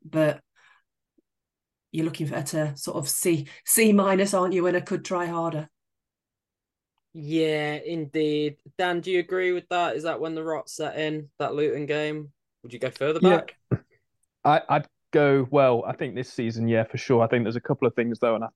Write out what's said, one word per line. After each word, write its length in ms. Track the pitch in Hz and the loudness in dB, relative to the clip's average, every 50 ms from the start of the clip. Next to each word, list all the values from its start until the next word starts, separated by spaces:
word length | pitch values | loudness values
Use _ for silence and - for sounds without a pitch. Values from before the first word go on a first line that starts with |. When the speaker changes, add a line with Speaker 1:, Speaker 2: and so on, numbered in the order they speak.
| - | -14
Speaker 1:
but 360 | 160 - 156 156 151 147 - _ _ _ _ _ _ _ _ _ _ _ _ _ _ _ _ _ _ _ _ _ _ _ _ _ _ _ _ _ _ | -6 0 0 2 2 0 -2 _ _ _ _ _ _ _ _ _ _ _ _ _ _ _ _ _ _ _ _ _ _ _ _ _ _ _ _ _ _
you're 140 | - 160 160 | -6 -4 -4
looking 240 | 160 - - 160 139 | -4 -4 -4 -6 -6
for, 80 | - | -4
at 180 | 135 135 - - | -6 -6 -4 -4
a 220 | 160 151 151 143 | -2 -2 -4 -4
sort 200 | - - - - | -8 -8 -8 -6
of 120 | - 139 - | -6 -4 -4
C, 400 | - - - 185 170 147 139 - - - - | -4 -2 0 0 0 0 -2 -6 -12 -12 -4
C 260 | - - 226 226 214 202 | 0 2 4 6 6 6
minus, 400 | 202 190 196 190 185 196 196 - | 6 6 4 4 2 2 2 2
aren't 220 | 185 180 185 185 | 2 2 2 2
you? 120 | 180 170 | 2 2
And 100 | 180 175 | 2 0
I 40 | 180 | 0
could 240 | 175 - 190 165 - | -2 -2 -4 -6 -4
try 220 | - 190 175 175 | -4 -4 -4 -4
harder. 420 | 170 170 170 - - 156 151 156 - _ _ _ _ _ _ _ _ _ _ _ _ _ _ _ _ _ _ _ _ _ _ _ _ _ _ _ _ - | -4 -4 -4 -4 -4 -4 -6 -8 -10 _ _ _ _ _ _ _ _ _ _ _ _ _ _ _ _ _ _ _ _ _ _ _ _ _ _ _ _ -16
Speaker 2:
Yeah, 600 | 165 147 147 160 160 160 156 156 151 151 147 151 | -14 -8 -2 0 0 2 2 0 0 -2 -2 -4
indeed. 840 | 151 - 156 170 165 156 143 - 156 156 151 151 151 147 147 143 _ _ 143 - - | -6 -8 -8 -6 -6 -6 -4 -2 0 0 0 2 0 0 -2 -4 _ _ -14 -6 -4
Dan, 220 | 185 180 175 175 | -2 -2 -2 -2
do 100 | 165 185 | -2 -2
you 80 | 190 180 | 0 0
agree 340 | 175 170 185 185 185 180 180 | 0 0 -2 -2 0 0 0
with 160 | 175 175 - | -2 -4 -4
that? 280 | 175 175 175 160 - | -2 -2 0 0 -2
Is 80 | 143 156 | -4 -4
that 140 | 165 147 113 | -4 -4 -4
when 160 | 151 165 160 | -6 -6 -6
the 80 | 160 160 | -6 -6
rot 280 | 165 156 147 - - | -6 -6 -6 -8 -10
set 280 | - - 156 151 - 143 | -10 -8 -8 -6 -6 -4
in, 300 | 156 156 156 156 147 143 _ - | -4 -4 -4 -6 -8 -10 _ -6
that 160 | 147 127 139 | -6 -4 -2
Luton 300 | 143 151 147 117 143 147 | -2 -2 0 -2 -2 -4
game? 480 | 143 147 151 151 151 151 156 151 147 _ _ _ _ _ _ - | -2 -2 -2 -2 -4 -4 -6 -10 -12 _ _ _ _ _ _ -20
Would 100 | 120 123 | -18 -12
you 60 | 120 | -6
go 120 | - 127 | -6 -6
further 300 | - - 135 147 156 - 175 | -6 -4 -2 -2 0 4 4
Speaker 3:
Yeah. 200 | 185 180 165 - - - _ _ - | 6 6 4 2 -2 -14 _ _ -4
Speaker 2:
back? 140 | - - - _ _ _ _ _ _ _ _ _ _ _ - | -4 -4 -4 _ _ _ _ _ _ _ _ _ _ _ 2
Speaker 3:
I, 160 | 143 151 165 - - | 4 4 4 2 2
I'd 180 | 139 151 143 - _ _ _ _ - | -2 -2 -2 -4 _ _ _ _ 2
go, 340 | 156 147 143 139 139 131 120 | 4 6 6 6 4 2 2
well, 340 | 135 143 139 127 120 117 - | 4 4 6 6 4 2 0
I 60 | 104 127 | -4 -6
think 220 | - 165 131 95 | -6 -6 -8 -6
this 180 | 120 127 - - | -8 -10 -8 -6
season, 360 | - 120 113 113 117 113 113 | -6 -4 -4 -2 -2 0 2
yeah, 160 | 117 110 113 | 2 2 2
for 120 | - - | 0 -4
sure. 260 | - - - 131 117 113 | -6 0 2 4 4 4
I 40 | |
think 180 | 113 127 120 117 | 4 2 2 0
there's 120 | 104 113 | 0 -2
a 40 | 120 | -4
couple 260 | - - 139 - - | -4 -4 -2 0 0
of 80 | 117 - | 0 2
things, 240 | - 117 117 117 - | 0 -2 -2 -2 0
though, 160 | - 117 113 | 0 0 0
and 80 | 107 113 | 0 -2
I 60 | 113 - | -6 -6